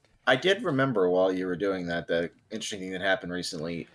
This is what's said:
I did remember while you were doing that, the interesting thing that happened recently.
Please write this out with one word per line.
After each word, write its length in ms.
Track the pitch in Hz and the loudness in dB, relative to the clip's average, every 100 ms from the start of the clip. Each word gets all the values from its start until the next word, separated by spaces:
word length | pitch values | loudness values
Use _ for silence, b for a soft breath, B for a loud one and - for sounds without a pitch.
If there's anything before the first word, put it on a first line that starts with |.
| _ _ - | _ _ 2
I 80 | 131 | 4
did 260 | 165 196 | 4 2
remember 480 | 208 135 135 110 90 | 2 2 2 4 4
while 220 | 90 95 | 4 4
you 140 | 92 92 | 2 -2
were 100 | 87 | -2
doing 300 | 98 95 87 | 0 -2 -2
that, 200 | 85 82 | -4 0
the 240 | 85 85 - _ | 0 0 -6 _
interesting 260 | 110 - 101 | -10 -8 -8
thing 140 | 92 | -8
that 80 | 92 | -4
happened 320 | 95 92 90 | 0 0 -2
recently. 560 | 90 85 85 80 85 - | -6 -6 -6 -6 -6 -8